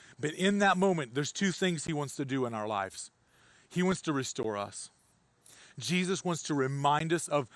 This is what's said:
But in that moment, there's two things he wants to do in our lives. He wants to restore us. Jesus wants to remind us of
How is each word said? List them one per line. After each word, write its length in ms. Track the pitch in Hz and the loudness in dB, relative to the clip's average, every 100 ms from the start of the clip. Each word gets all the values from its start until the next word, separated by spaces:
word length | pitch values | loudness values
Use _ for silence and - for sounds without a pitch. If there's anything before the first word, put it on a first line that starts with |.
| - - | -20 -6
But 140 | 147 | -6
in 260 | 160 190 202 | 0 2 4
that 160 | 196 180 | 4 6
moment, 400 | 196 170 127 127 | 4 2 0 -2
there's 160 | 143 | -4
two 220 | - 196 | 0 0
things 320 | 160 185 165 170 | 2 0 0 -2
he 80 | |
wants 240 | 147 139 - | -2 -4 -4
to 80 | 135 | -2
do 200 | 135 123 | 0 0
in 80 | |
our 140 | 110 107 | -2 -2
lives. 420 | 104 95 - - _ _ _ _ _ _ | -2 -2 -8 -16 _ _ _ _ _ _
He 120 | 175 | 0
wants 200 | 180 180 | 2 2
to 100 | - | 0
restore 460 | 139 127 - 110 104 | -2 -2 -4 -2 -2
us. 320 | 101 - - _ _ _ _ _ - - - - | -4 -8 -16 _ _ _ _ _ -20 -20 -20 -10
Jesus 440 | 117 180 180 185 | -2 0 0 0
wants 200 | 180 165 | -2 -4
to 100 | - | -2
remind 600 | 143 131 139 143 147 160 | 0 0 2 2 2 2
us 160 | 165 - | -2 0
of 180 | 151 127 | -2 -2